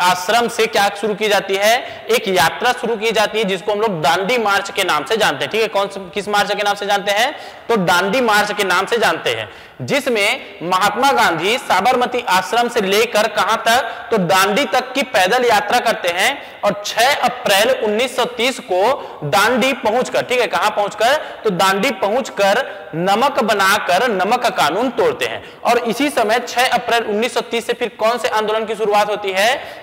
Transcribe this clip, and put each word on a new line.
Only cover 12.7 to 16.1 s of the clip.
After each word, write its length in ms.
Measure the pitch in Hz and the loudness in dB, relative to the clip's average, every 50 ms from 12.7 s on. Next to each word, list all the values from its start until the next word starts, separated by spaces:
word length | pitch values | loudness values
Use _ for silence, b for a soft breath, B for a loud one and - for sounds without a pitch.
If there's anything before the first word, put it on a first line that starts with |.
| 240 240 | 0 -2
लेकर 480 | 202 190 196 208 240 240 233 208 220 220 | 0 2 2 2 2 2 2 0 0 0
कहां 280 | - 214 185 190 220 | 0 0 0 0 0
तक, 520 | 220 - 226 233 254 285 - - - - - | 0 2 2 2 2 2 -2 -6 -10 -6 -2
तो 80 | 240 208 | -2 0
दांडी 460 | 180 160 190 - - 202 208 262 285 | 2 2 4 4 4 4 2 0 0
तक 280 | - - 254 254 - - | 0 0 -2 -2 -2 -2
की 100 | 269 277 - | -4 -4 0
पैदल 340 | - 208 185 185 226 254 247 | 2 2 2 2 2 2 2
यात्रा 340 | 240 220 202 208 - 233 247 | 2 2 2 2 2 0 0
करते 300 | 240 233 208 - - | 2 0 -2 0 -2
हैं। 520 | 180 | -2